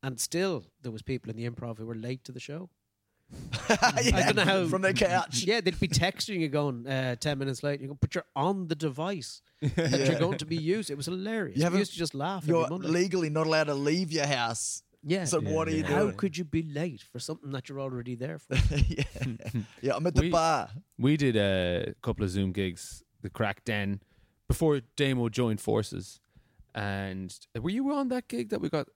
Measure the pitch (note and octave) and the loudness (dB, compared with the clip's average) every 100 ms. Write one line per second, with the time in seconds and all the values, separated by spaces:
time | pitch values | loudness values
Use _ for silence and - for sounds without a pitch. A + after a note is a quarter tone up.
0 | C#3 A#2+ - E3 F#3+ D#3 F#2 _ B2+ A2 | -6 -4 -4 0 0 -2 -8 _ -10 -10
1 | - C3 - A2 A#2+ A#2 A#2+ A2+ A2+ A2+ | -6 -6 -4 -6 -6 -6 -10 -8 -8 -8
2 | A2+ B2+ - B2 - D3 F#3 _ _ _ | -6 -8 -10 -14 -10 -12 -12 _ _ _
3 | _ _ _ - - - - A3 A#3+ A3+ | _ _ _ -14 -8 -8 0 4 4 4
4 | A#3+ G#3 - G#3+ F#3 F#3+ E3+ F#3 F#3+ F#3 | 4 4 4 4 4 4 2 2 2 2
5 | G3 F3+ - B2 F3+ A#3 F#3 F3+ F3 - | 2 2 0 -2 0 2 0 0 0 2
6 | F3 - - G3 D#3+ D3 D3 B2 A#2+ C3+ | 2 0 -6 -2 0 0 0 -2 -4 -2
7 | C3 A#2+ D3+ C#3+ C3+ B2+ C#3+ C#3+ C3+ C#3+ | -2 -2 -2 -2 -4 -2 -4 -4 -6 -2
8 | - F3+ - - D#3 G3 F3 D#3 D#3 B2+ | -2 -2 -6 0 0 0 -2 -2 -2 -2
9 | E3+ G3 A#2+ - _ _ D3 - D#3+ - | -4 -4 -8 -14 _ _ -2 2 2 4
10 | - E3 E3+ D3+ D#3 E3 D#3 G#3 F3+ C#3+ | 4 4 2 0 -2 -2 0 0 0 -6
11 | C#3+ F#3 G3 A3+ F3 G2+ E3 F#3 G3+ E3+ | -6 -6 -4 -4 -2 2 2 2 0 -2
12 | E3 C3+ D3+ F#3+ D3+ E3 D#3+ E3+ F#3 E3+ | -4 -2 -4 -4 2 2 2 -2 0 2
13 | F#3 F3+ D#3+ D3+ D#3+ D#3 D3+ C#3 C#3+ E3 | 2 2 0 2 4 4 4 2 2 2
14 | F#3 D#3 C#3+ C3+ A#2 A#2 - - _ _ | 2 0 2 2 0 0 -4 -6 _ _
15 | C#3+ F#3 E3 E3+ D3 D#3 D#3+ D#3+ C#3+ D3 | -2 0 2 2 2 2 2 0 2 4
16 | G#3 F#3+ G3 D#3 E3 D#3+ D#3+ C#3+ E3+ A#2+ | 4 2 -2 -2 -2 -2 -2 -4 -4 -6
17 | - B2 - D#3 C#3+ C3+ - C#3 C3+ B2+ | -12 -12 -8 -8 -6 -8 -8 -8 -6 -6
18 | A#2+ A#2+ C3 D#3+ - C3 - C#3+ C#3+ E3 | -6 -6 -6 -8 -2 2 4 6 4 4
19 | - - C3 A2+ - A#2 G#2 - B2+ C3+ | -2 -2 -6 -6 -4 -4 -6 -4 -2 0
20 | E3 E3 E3 E3+ D#3+ D3 G2 A2+ - - | 2 4 4 4 4 2 -2 -10 -18 0
21 | B2 D3 C#3 A2 G2+ F#2+ F2 F2 - - | 4 4 4 4 4 2 2 0 -2 -6
22 | - G#2+ G2+ F#2 F#2+ F#2 F#2+ E2+ - - | -4 -2 -2 0 0 0 -2 -4 -14 -16
23 | _ _ G2 - G#2+ G2 - G#2+ G2+ G2 | _ _ -12 -4 -2 -2 -2 -2 0 -4
24 | _ _ _ _ _ - E3 C#3+ A#2 - | _ _ _ _ _ 2 4 2 -2 0
25 | C#3 C3 A#2 A2 A#2+ G#2+ - A2 G#2+ F2+ | 2 2 0 2 0 0 2 0 0 -6
26 | F2+ - _ _ _ _ - - G2+ G2 | -12 -16 _ _ _ _ -14 -6 -4 -4
27 | G2 F#2+ F#2 - - - D3+ G#3+ C4+ D4 | -4 -6 -10 -12 -12 -6 -4 -2 -2 -2
28 | C4+ B3+ - A#3+ A3 G#3 F3+ D3+ - | -2 -4 -4 -8 -4 -2 0 -2 -4